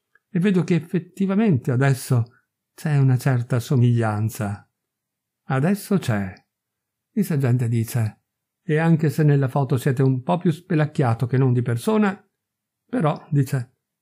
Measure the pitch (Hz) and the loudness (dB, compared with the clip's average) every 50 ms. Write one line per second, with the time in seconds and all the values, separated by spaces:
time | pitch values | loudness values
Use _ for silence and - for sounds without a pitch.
0 | _ _ _ _ _ _ - 175 175 214 185 185 160 180 180 160 - - - 175 | _ _ _ _ _ _ -4 -2 0 2 2 0 0 0 0 -2 -2 -2 -6 -6
1 | 180 - _ - 196 185 196 202 226 233 151 120 - 147 120 123 139 139 131 120 | -6 -6 _ -4 -4 -2 0 0 2 2 2 0 0 -2 0 2 2 2 0 0
2 | - - 131 120 113 - _ _ _ _ _ _ _ _ _ - - 156 147 139 | -2 -2 0 0 0 -2 _ _ _ _ _ _ _ _ _ -8 -4 -2 0 2
3 | 135 131 127 120 - 143 131 120 120 - 131 120 - - 147 123 120 123 120 117 | 4 4 2 2 0 0 0 0 -2 -2 -4 -4 -2 0 2 2 4 4 2 2
4 | 113 110 107 104 110 107 - - 107 101 101 - - _ _ _ _ _ _ _ | 0 -2 -2 -2 -4 -4 -4 -4 -6 -6 -6 -8 -12 _ _ _ _ _ _ _
5 | _ _ _ _ _ _ _ _ _ - 135 131 139 180 202 202 - - 202 170 | _ _ _ _ _ _ _ _ _ -4 -2 -2 0 0 -2 -2 -2 -2 -2 -2
6 | - - 110 101 98 95 92 - _ _ _ _ _ _ _ _ _ _ _ _ | 0 -2 -4 -4 -4 -8 -10 -16 _ _ _ _ _ _ _ _ _ _ _ _
7 | _ _ - 220 190 - 165 139 135 123 120 123 123 117 120 117 113 - - 120 | _ _ -4 -4 -2 -2 -2 0 0 2 0 0 0 -2 -2 -2 -2 -2 -2 -4
8 | 110 107 - _ _ _ _ _ _ _ _ _ _ - 151 156 160 165 165 151 | -4 -4 -6 _ _ _ _ _ _ _ _ _ _ -2 -2 0 2 2 2 2
9 | 160 147 - - 151 147 147 139 139 127 - 143 139 127 147 120 - 147 123 131 | 2 -2 0 2 2 4 4 4 2 0 0 -2 -2 0 -2 -2 0 -2 0 2
10 | 135 135 131 127 - - 180 170 - 180 151 - - - 180 151 151 151 - - | 2 2 0 0 -2 -2 -4 0 0 -2 -2 -2 -4 -4 0 0 0 -2 0 0
11 | 139 117 113 - 135 120 131 127 135 127 123 123 120 123 117 117 - 220 220 214 | 0 0 2 0 -2 -2 0 2 2 2 2 2 0 -2 -4 -4 -2 0 2 2
12 | 214 196 190 - _ _ _ _ _ _ _ _ _ _ _ _ _ - - 254 | 2 0 0 -4 _ _ _ _ _ _ _ _ _ _ _ _ _ -8 -6 -2
13 | 165 147 180 - - - 147 143 135 - 143 131 117 - _ _ _ _ _ _ | 0 0 -2 -2 -6 -2 0 0 0 0 -2 -6 -6 -8 _ _ _ _ _ _